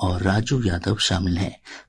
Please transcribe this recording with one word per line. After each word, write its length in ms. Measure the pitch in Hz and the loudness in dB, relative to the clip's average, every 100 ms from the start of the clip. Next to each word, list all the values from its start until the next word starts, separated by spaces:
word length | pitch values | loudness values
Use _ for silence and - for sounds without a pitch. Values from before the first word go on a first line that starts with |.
और 220 | 92 90 | -2 0
राजू 400 | 95 104 110 131 | 2 2 2 0
यादव 340 | 107 90 98 101 | 0 0 0 0
शामिल 380 | - 92 90 87 | 0 0 0 0
हैं। 180 | 90 - - - | -2 -6 -16 -20